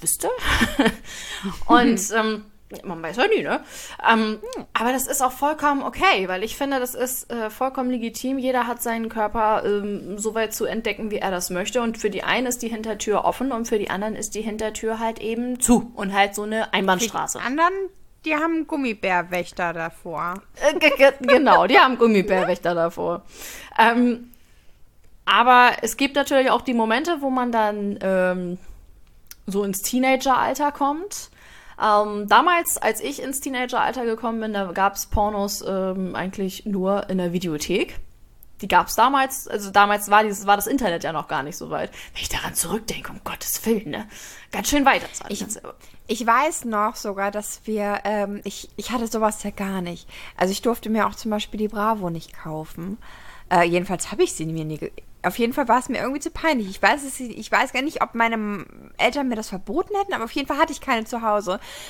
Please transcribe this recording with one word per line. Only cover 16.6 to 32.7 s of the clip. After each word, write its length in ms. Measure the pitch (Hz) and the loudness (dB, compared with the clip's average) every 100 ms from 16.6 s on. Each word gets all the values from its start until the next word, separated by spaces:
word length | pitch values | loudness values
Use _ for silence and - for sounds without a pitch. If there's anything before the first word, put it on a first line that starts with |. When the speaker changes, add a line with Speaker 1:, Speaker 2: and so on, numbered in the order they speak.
| - | 0
Speaker 1:
Einbahnstraße. 640 | 185 190 180 220 165 147 - | 0 2 2 0 -2 -4 -4
Speaker 2:
Die 60 | 233 | -4
anderen, 260 | 294 339 392 381 - - _ 311 | 2 2 2 -6 -10 -20 _ -4
die 100 | 302 | 0
haben 320 | 330 330 302 | 0 0 -2
Gummibärwächter 1040 | 311 254 208 190 180 175 180 175 - 175 | -2 -2 -2 0 0 0 -4 -4 -4 -4
davor. 600 | 165 165 - 180 156 170 233 - - | -2 -6 -8 -10 -6 -6 -6 -10 -2
Speaker 1:
Äh, 180 | 269 320 | 0 4
ge-, 140 | 302 269 | 4 6
ge-, 160 | 262 - | 6 6
genau, 460 | 262 269 254 170 185 | 6 6 8 8 8
die 120 | 392 | 8
haben 180 | 269 240 | 8 6
Gummibärwächter 800 | 226 208 208 185 180 180 170 170 | 6 6 4 2 2 0 0 0
davor. 460 | 170 170 170 175 - - - - - - | 0 -2 -4 -4 -8 -16 -16 -16 -4 4
Ähm, 520 | 226 233 247 240 - - - _ - - - _ - - - | 6 6 4 2 -6 -20 -20 _ -20 -20 -20 _ -20 -8 2
aber 460 | 220 240 247 247 - | 6 8 10 8 6
es 160 | 226 - | -2 0
gibt 180 | 269 277 | 0 2
natürlich 340 | 277 277 262 | 4 4 6
auch 100 | 233 | 4
die 120 | - | 2
Momente, 480 | 233 220 233 330 311 | 0 2 2 2 0
wo 80 | 277 | 0
man 220 | 254 247 | 0 0
dann, 480 | 226 214 208 202 202 | 2 2 0 -4 -2
ähm, 560 | 190 190 185 180 180 175 - - - - - - - - - | 0 2 2 0 -4 -8 -12 -18 -20 -20 -20 -20 -20 -16 -6
so 180 | 196 | -2
ins 180 | 202 190 | -2 -2
Teenageralter 920 | - 247 262 262 269 254 - 277 294 | -2 2 4 4 4 2 2 0 -2
kommt. 560 | - 277 302 403 - - - - - - - | 0 0 -2 -6 -10 -14 -20 -20 -20 -20 -2
Ähm, 460 | 214 208 214 208 202 | 4 4 2 -2 4
damals, 500 | 214 339 349 339 | 6 6 4 0